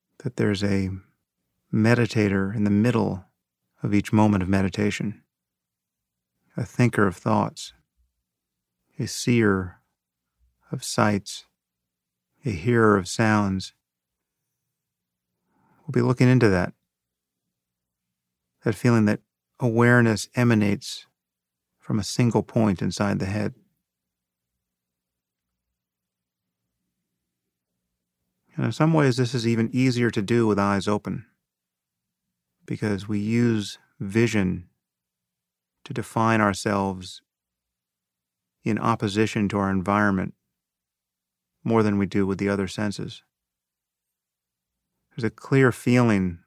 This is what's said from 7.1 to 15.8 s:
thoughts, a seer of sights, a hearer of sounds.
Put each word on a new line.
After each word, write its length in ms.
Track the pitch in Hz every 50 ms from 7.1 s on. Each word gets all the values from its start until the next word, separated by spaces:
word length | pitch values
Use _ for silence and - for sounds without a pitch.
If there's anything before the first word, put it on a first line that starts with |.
| 87
thoughts, 580 | - - 117 107 107 104 110 - - - - - _ _ _ _ _ _ _ _ _ _ _ _ _ _ _ _ _ _ _ _ _ _ _ _ -
a 80 | 127
seer 720 | 101 - - - - 123 117 113 104 98 95 92 90 - _ _ _ _ _ _ _ _ _ _ _ _ _ _ _ _ _ _ _ -
of 100 | 135 -
sights, 640 | - - - 117 107 104 98 - - - - - _ _ _ _ _ _ _ _ _ _ _ _ _ _ _ _ _ _ _ _
a 60 | 120
hearer 460 | 104 80 80 117 120 117 113 107 104
of 100 | 101 90
sounds. 680 | - - - 117 110 107 107 104 98 95 95 92 - - _ _ _ _ _ _ _ _ _ _ _ _ _ _ _ _ _ _ _ _ _ _ _ _ _ _ _ _ _ _ _ _ _ _ _ _ _ _ _ _ _